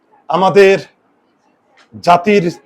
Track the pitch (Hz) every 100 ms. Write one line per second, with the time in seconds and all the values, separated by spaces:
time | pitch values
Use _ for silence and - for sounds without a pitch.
0 | _ _ - 165 190 196 190 185 - _
1 | _ _ _ _ _ _ _ _ _ 107
2 | 170 180 208 202 170 -